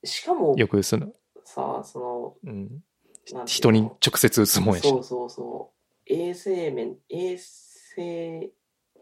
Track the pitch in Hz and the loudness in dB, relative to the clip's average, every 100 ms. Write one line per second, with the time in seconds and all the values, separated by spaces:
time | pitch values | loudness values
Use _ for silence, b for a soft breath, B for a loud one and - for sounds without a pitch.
0 | - - - 349 165 147 113 101 95 113 | -8 -8 -2 0 2 4 4 2 2 -2
1 | 170 - _ - - - 135 131 - - | -2 -12 _ -20 -16 -8 -6 -6 -10 -10
2 | 123 120 120 _ 170 104 101 131 _ _ | -8 -8 -10 _ -12 -10 -10 -14 _ _
3 | _ - - 127 120 - 120 110 110 - | _ -20 -18 -12 -6 4 8 8 6 2
4 | - - 117 - 104 98 92 90 143 131 | 0 4 4 6 4 4 2 4 4 2
5 | - 123 120 - - - - _ _ _ | -2 -8 -8 -10 -10 -10 -12 _ _ _
6 | _ 156 175 175 - 185 160 127 117 - | _ -4 -4 -6 -4 -4 -2 -4 -8 -10
7 | _ 165 180 180 - - - - - - | _ -8 -6 -8 -14 -20 -20 -20 -18 -12
8 | 175 170 165 165 - _ _ _ _ _ | -10 -8 -8 -10 -12 _ _ _ _ _